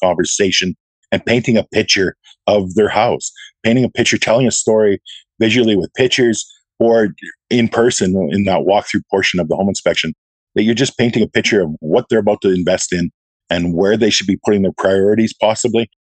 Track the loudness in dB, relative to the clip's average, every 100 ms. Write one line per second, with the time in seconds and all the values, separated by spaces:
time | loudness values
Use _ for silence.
0 | -2 0 -2 0 0 0 -4 -6 _ _
1 | -6 -4 0 0 2 0 0 -2 0 0
2 | -2 -6 -20 _ 0 0 0 0 0 2
3 | 0 -2 -6 -16 -20 _ 0 0 0 -2
4 | -2 0 0 2 0 0 0 2 2 0
5 | -6 -20 _ -2 0 2 2 0 -2 0
6 | 0 2 0 0 -8 _ _ -2 2 4
7 | 2 -4 -18 -18 -4 0 0 2 0 2
8 | -2 0 -2 -2 0 0 2 0 0 -6
9 | -2 -2 0 -2 -4 -2 -2 -2 -2 -2
10 | -4 -10 _ _ _ -2 0 0 -2 0
11 | 0 0 0 -2 0 0 0 -4 -2 -2
12 | 0 0 0 0 0 0 0 -2 -2 -4
13 | -4 _ _ _ -6 -4 -2 0 0 2
14 | 0 0 -2 -4 0 0 0 -2 0 2
15 | 2 2 0 0 -2 0 -2 -2 -4 _